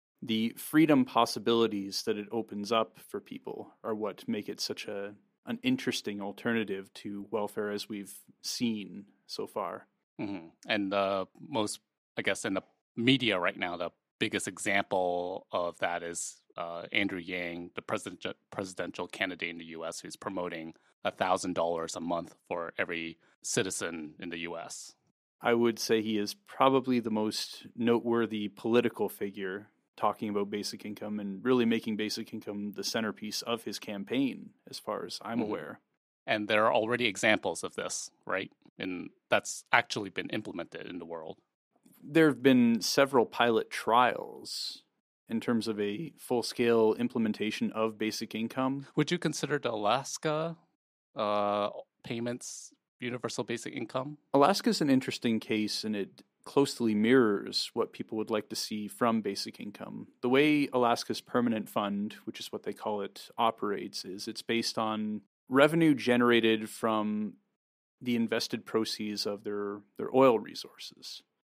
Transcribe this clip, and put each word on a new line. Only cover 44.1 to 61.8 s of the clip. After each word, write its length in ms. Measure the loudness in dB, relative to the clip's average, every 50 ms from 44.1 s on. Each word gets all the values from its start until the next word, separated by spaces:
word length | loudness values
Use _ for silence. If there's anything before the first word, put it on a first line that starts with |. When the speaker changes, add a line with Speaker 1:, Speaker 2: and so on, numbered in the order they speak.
| 4 0 -6 -10 -12 -14 -12 -10 -10 -8 -8 -10 -12 -14 _ _ _ _ _ _ _ _ _ -6
Speaker 1:
in 100 | -4 -4
terms 300 | 0 0 0 0 0 -2
of 100 | -2 0
a 320 | -2 -2 -2 -4 -8 -10 -12
full-scale 760 | -12 -4 -2 0 0 0 -2 0 2 4 6 6 8 6 6 4
implementation 760 | 4 0 0 0 0 0 0 0 0 -2 -2 -2 -2 -2 -2
of 260 | 0 0 0 0 0
basic 380 | -2 -4 -2 -2 -4 -8 -8 -6
income. 500 | -6 -6 -4 -2 -2 -2 -2 -2 -4 -8 -6 0
Speaker 2:
Would 140 | 0 0 0
you 60 | 0
consider 400 | -2 -2 -4 -4 -4 -4 -2 -2
the 140 | -2 -2 -2
Alaska, 840 | -2 0 2 2 2 2 0 -4 -8 -4 -2 -2 0 0 -2 -4 -6 -10 _ _ _ _ _ _ _ _ _ _ -6
uh, 540 | -2 0 0 2 2 2 2 2 2 0 0 -2 -6 -14 _ _ _ -8
payments 680 | -6 -4 -4 -4 -4 -6 -6 -8 -12 -14 -14 -16 -20 _ _ _ _ _ -8
universal 460 | -6 -6 -6 -4 -4 -4 -4 -4 -4
basic 280 | -4 -4 -6 -6 -8 -8
income? 440 | -8 -8 -6 -6 -6 -6 -6 -10 -14 _ _ 6
Speaker 1:
Alaska's 480 | 8 8 8 6 4 2 2 2 4
an 80 | 4 6
interesting 500 | 4 4 4 0 -4 0 0 2 2 2
case, 460 | 0 0 0 0 0 -2 -4 -4 -4
and 100 | -4 -2
it 280 | -4 -4 -6 -8 -20 -20 _ _ _ -8
closely 500 | 0 4 4 4 4 2 0 0 2 4
mirrors 800 | 4 6 8 8 8 8 6 4 0 -2 -2 -4 -4 -4 -4 -2
what 200 | -2 -4 -4 -4
people 240 | -12 -10 -6 -4
would 120 | -4 -2 0
like 200 | 0 -2 -2 -4
to 80 | -6
see 320 | -6 -6 -4 -4 -6 -6 -6
from 320 | -2 0 2 2 2 2
basic 400 | 0 -2 -4 -4 -8 -10 -10 -12
income. 460 | -14 -14 -12 -12 -14 -12 -12 -14 -14 -16 _ -4
The 60 | 0
way 400 | 4 6 6 6 6 4 2 2 2 2
Alaska's 480 | 2 4 4 2 2 0 -6 -6 -6
Permanent 480 | -6 -2 0 2 2 2 0 -2 -4 -4
Fund, 460 | -2 -2